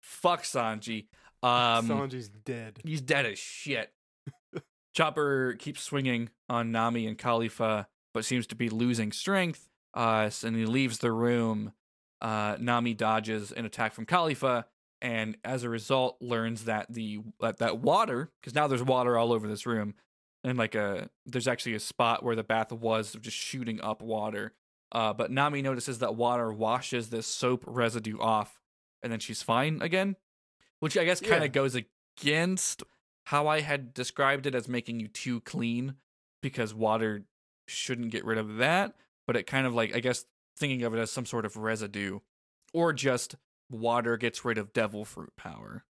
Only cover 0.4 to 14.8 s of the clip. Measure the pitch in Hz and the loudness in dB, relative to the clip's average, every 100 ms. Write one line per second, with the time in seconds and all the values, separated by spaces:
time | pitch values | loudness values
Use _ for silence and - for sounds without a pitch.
0.4 | - 135 113 107 110 110 104 _ - _ | 0 -2 0 -2 -6 -8 -8 _ -20 _
1.4 | 123 123 120 117 113 113 139 127 107 104 | 4 6 6 4 4 0 -2 -6 -12 -14
2.4 | 107 120 113 107 156 156 127 143 123 98 | -8 -8 -10 -12 -6 -6 0 2 2 -4
3.4 | - - 147 123 107 _ _ _ - - | -10 -12 -6 -4 -6 _ _ _ -18 -18
4.4 | _ 170 _ _ _ - 160 151 147 139 | _ -14 _ _ _ 0 0 2 2 2
5.4 | 127 117 - 123 - 143 135 120 117 _ | 0 -2 -10 -10 -4 0 0 0 -2 _
6.4 | - 120 113 113 113 117 110 110 123 117 | -4 -2 0 2 2 2 -2 -2 0 2
7.4 | 113 - 113 107 98 _ _ 113 110 123 | 0 0 0 0 -2 _ _ -4 0 0
8.4 | 110 110 117 110 120 117 107 - - 196 | -2 -2 -2 2 2 2 0 -2 0 2
9.4 | 175 156 - _ _ - 117 110 107 - | 2 -4 -14 _ _ 0 2 4 2 0
10.4 | 113 113 110 127 131 110 123 113 120 120 | -2 0 2 2 2 2 0 2 4 4
11.4 | 113 107 104 - _ _ _ _ 113 107 | 2 0 -4 -10 _ _ _ _ -4 0
12.4 | 107 104 120 120 120 110 110 110 107 110 | 0 -2 2 2 2 2 2 2 2 -4
13.4 | 104 - 113 - 113 - 113 180 160 135 | -4 -8 -8 -2 -2 -2 0 2 2 0
14.4 | 135 123 110 _ | 2 0 -2 _